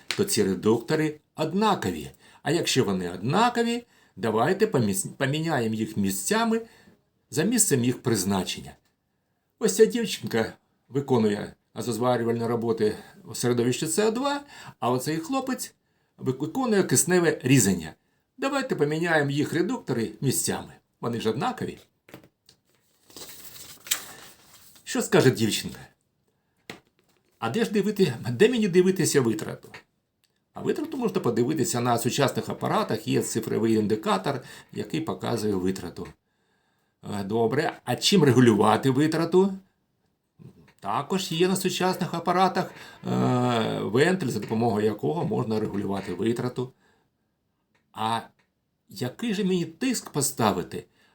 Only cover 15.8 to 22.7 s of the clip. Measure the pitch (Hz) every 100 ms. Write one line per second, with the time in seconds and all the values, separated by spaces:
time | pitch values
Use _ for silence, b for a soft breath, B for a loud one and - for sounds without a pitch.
15.8 | _ _ _ - 127 127 147 - 247 202
16.8 | 185 127 - 180 165 - 123 135 98 85
17.8 | 80 - _ _ _ - 277 277 - -
18.8 | 147 156 170 156 143 143 - 160 190 240
19.8 | - 120 110 - 135 117 - 185 85 -
20.8 | _ - 120 117 107 135 247 247 - -
21.8 | _ _ _ - - _ _ _ _